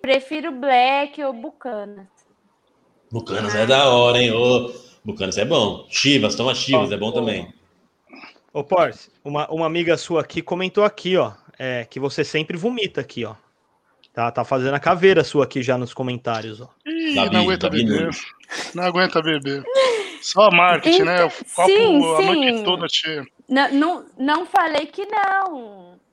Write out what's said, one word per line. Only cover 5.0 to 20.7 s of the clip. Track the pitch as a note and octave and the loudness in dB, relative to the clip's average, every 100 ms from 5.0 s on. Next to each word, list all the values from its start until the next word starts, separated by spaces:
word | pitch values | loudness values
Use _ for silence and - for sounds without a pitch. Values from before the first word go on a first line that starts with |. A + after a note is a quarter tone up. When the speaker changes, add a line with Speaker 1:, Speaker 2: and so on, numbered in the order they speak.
Speaker 2:
Buchanan | A2 G#2 F#2+ F#2 | -12 -8 -6 -4
é | |
bom. | G#2+ D#3+ G#2 F2 - | 0 2 0 -2 -8
Chivas, | - C#3 C#3 A2 - | -2 2 2 2 0
toma | B2 B2 | -2 -2
Chivas, | - C3 G2 | 0 0 0
Speaker 3:
Ó, | |
Speaker 2:
é | G2 | -4
bom | G#2+ | -4
Speaker 3:
ô, | |
Speaker 2:
também. | B2 A2+ F#2+ F2 _ _ _ _ _ _ - - _ _ | -2 -4 -6 -10 _ _ _ _ _ _ -20 -20 _ _
Speaker 3:
ô, | D3 | -10
Porce, | C#3+ F#3 C#3+ G#2+ - _ | -2 2 2 -2 -20 _
uma, | C#3+ D3 D3 | -8 -6 -4
uma | D#3+ D#3+ | -4 -2
amiga | E3+ E3+ D#3 | -2 0 -2
sua | - E3 | 0 -2
aqui | C#3+ E3+ | -2 -8
comentou | D#3 F3+ F#3 G#3 G#3 | -6 -6 -2 0 0
aqui, | G3+ F3 F3+ | 0 -2 0
ó, | A#2 G#2 - _ | 0 -6 -20 _
é, | C3 B2 | -6 -6
que | A2+ C3 | -8 -8
você | C#3 C#3+ | -6 -4
sempre | C#3+ D#3 D3+ F3+ | -2 -2 -4 -6
vomita | G#3 B3 G3 - | -6 -4 -6 -6
aqui, | B2+ - A2 | -8 -10 -10
ó. | - _ _ _ _ _ _ _ | -12 _ _ _ _ _ _ _
Tá, | - A#2 | -4 -4
tá | A#2 A#2 | -2 -2
fazendo | C3 C3 C#3+ | -2 0 0
a | |
caveira | D3+ F3+ F#3+ F3 | 0 4 6 6
sua | C3+ D3 | 2 0
aqui | C3 C3+ | 0 -2
já | B2 B2+ | -2 -2
nos | B2 | -4
comentários, | - B2+ A#2+ B2 A2+ A2 G#2+ | -8 -8 -6 -6 -6 -8 -16
ó. | B2+ _ D4 | -20 _ -10
Speaker 4:
Ih, | E4 D#4+ C#4+ | -6 -2 0
Speaker 2:
Davi, | F#2+ | 2
Speaker 4:
não | G#2+ | 2
aguenta | F3+ F#3 - | 2 0 0
Speaker 2:
Davi | G#2+ | 0
Speaker 4:
beber. | A2+ G#2 | 0 0
Speaker 2:
Nunes. | E3 - - - - - - E3+ | -2 -6 -14 -20 -14 -12 -10 -4
Speaker 4:
Não | |
aguenta | F3+ F3+ F#3 E3+ | -2 2 2 2
beber. | D#3 D3+ C#3 C#3 A#4 C5+ C5 A4+ F#4+ D#4 | 0 -2 -4 -8 0 2 2 0 -6 -10
Só | - F#3+ G#3 | -2 4 6
marketing, | F3 F3+ | 6 4